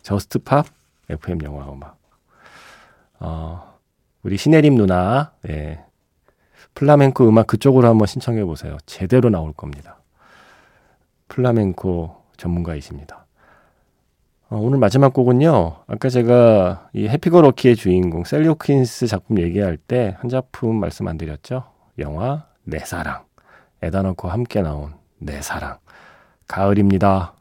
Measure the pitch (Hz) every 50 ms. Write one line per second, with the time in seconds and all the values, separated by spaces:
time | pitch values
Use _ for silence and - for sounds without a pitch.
0 | _ - 101 101 - _ - 127 - - 135 143 151 - _ _ _ _ _ _
1 | _ - 95 78 - - 90 82 76 73 71 71 69 69 69 69 69 - _ _
2 | _ _ _ _ _ _ _ _ _ - - - - - - _ _ _ _ _
3 | _ _ _ _ 85 82 82 82 80 80 82 87 - - _ _ _ _ _ _
4 | _ _ _ _ - - 98 - - 147 160 160 147 147 139 117 104 92 92 90
5 | 90 98 120 139 151 - _ _ - - 78 76 76 76 76 76 - _ _ _
6 | _ _ _ _ _ _ _ _ _ _ _ _ - _ _ - 139 143 147 -
7 | 139 135 131 - 131 113 107 113 110 - - 107 - 143 131 131 123 117 113 110
8 | 107 - - 131 - - 117 110 101 87 78 - - 73 73 76 _ - - -
9 | 95 87 127 131 123 120 104 82 80 78 73 - - 71 71 71 71 - - _
10 | _ _ _ _ _ _ _ _ _ _ _ _ _ _ _ _ _ _ _ _
11 | _ _ _ _ _ _ - - 123 123 117 113 104 95 87 - - 95 87 85
12 | 82 85 - _ _ _ _ _ - 87 87 87 85 82 80 73 - - 73 71
13 | 73 - - - _ _ _ _ _ _ _ _ _ _ _ _ _ _ _ _
14 | _ _ _ _ _ _ _ _ _ _ 117 107 107 127 139 135 120 98 - 139
15 | 139 135 131 139 123 123 123 123 147 165 151 110 85 82 82 - _ - 110 110
16 | - 131 127 123 117 117 123 123 117 117 110 101 92 90 87 - - _ - 107
17 | 104 104 120 156 - 170 165 175 156 139 - - - 127 120 110 - 98 90 92
18 | 90 87 82 82 87 - - 151 156 165 151 156 - - 143 139 131 117 - -
19 | 127 113 104 95 _ _ 113 98 85 85 85 101 101 92 82 78 _ - 120 123
20 | 117 98 92 - - 123 123 131 127 _ - - - 113 113 110 95 82 - -
21 | 104 90 85 80 82 76 76 - - - 123 131 127 _ _ _ _ _ _ -
22 | - - - 160 104 127 143 156 - _ _ _ _ - 76 76 - - 87 85
23 | - - - - _ _ _ _ _ _ _ _ _ _ _ _ - 82 95 98
24 | 95 95 90 - - 87 82 113 123 - - 107 92 78 73 73 73 76 73 _
25 | _ _ _ _ - 73 71 71 71 - - - - - - _ _ _ _ -
26 | - - _ _ _ _ _ _ _ - - 95 98 98 101 104 98 101 98 92
27 | 104 101 95 95 90 - _ _